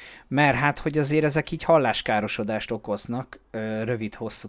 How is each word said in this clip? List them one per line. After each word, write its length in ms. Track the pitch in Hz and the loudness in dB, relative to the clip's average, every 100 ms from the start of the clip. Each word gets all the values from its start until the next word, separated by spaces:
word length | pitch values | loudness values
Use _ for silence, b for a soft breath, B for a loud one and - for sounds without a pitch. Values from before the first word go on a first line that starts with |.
| B B B | B B B
mert 300 | 135 147 123 | 2 4 4
hát, 220 | 147 143 | 0 0
hogy 180 | 156 151 | -2 0
azért 260 | 143 156 | 2 4
ezek 280 | 151 151 - | 4 2 -2
így 120 | 160 | -2
halláskárosodást 1080 | - 160 123 101 - 107 104 - 107 107 - | 4 6 6 0 2 0 0 -2 -2 -2 -2
okoznak, 680 | 113 - 101 - 120 131 - _ | -6 -4 -6 -4 -8 -8 -14 _
ö, 320 | 110 110 110 | -8 -4 -4
rövid-hosszú 640 | 110 117 107 - 110 - | -2 -2 -4 -6 -6 -6